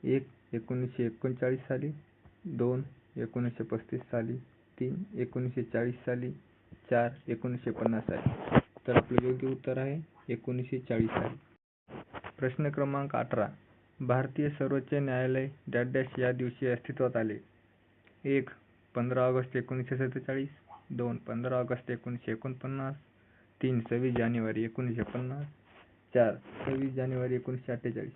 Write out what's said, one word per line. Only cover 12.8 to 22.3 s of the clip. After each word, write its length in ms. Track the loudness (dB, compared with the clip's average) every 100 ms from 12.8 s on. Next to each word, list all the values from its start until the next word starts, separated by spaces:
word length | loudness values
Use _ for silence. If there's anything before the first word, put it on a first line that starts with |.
| 0 0 0 0
अठरा, 320 | 0 2 0 -2 -20 -20 _ _
भारतीय 480 | 4 4 4 0 0
सर्वोच्च 440 | 2 0 0 2
न्यायालय 560 | 0 2 2 2 2 0 -6 -2
डॅश 200 | 0 2
डॅश 320 | 0 0 0
या 120 | 0
दिवशी 360 | 2 -2 0 0
अस्तित्वात 500 | 0 -2 0 2 2
आले? 200 | 0 -2 -10 _ _ _ _ _ _ _ 2
एक, 240 | 2 2 -10 _ _ _ -2
पंधरा 320 | 0 4 4
ऑगस्ट 300 | 4 2 -2
एकोणीसशे 400 | -2 -4 -2 -2
सत्तेचाळीस, 520 | -2 -2 -4 -4 -4 -8 -20 -20 -10
दोन, 280 | -4 -2 -4
पंधरा 420 | -6 -4 0 0
ऑगस्ट 320 | 0 -2 -4
एकोणीसशे 400 | -8 -6 -8 -4